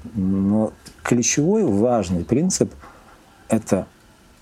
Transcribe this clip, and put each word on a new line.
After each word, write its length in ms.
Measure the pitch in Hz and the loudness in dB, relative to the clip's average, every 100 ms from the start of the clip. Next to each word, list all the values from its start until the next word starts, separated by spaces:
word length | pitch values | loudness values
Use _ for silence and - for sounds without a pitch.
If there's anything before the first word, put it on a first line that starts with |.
| - 110 | -8 -4
Но 560 | 95 98 98 107 110 - - - | 0 0 2 2 0 -4 -20 -12
ключевой, 640 | - 123 113 - 156 220 175 | -2 0 0 0 0 2 2
важный 580 | 98 120 120 90 90 | 2 2 2 0 -4
принцип — 500 | 85 113 185 - - - - - - - - - - | 0 0 0 0 -2 -4 -20 -20 -20 -20 -20 -20 -4
это 380 | 110 - 95 - - - - - - | -4 0 -2 -2 -14 -20 -20 -20 -10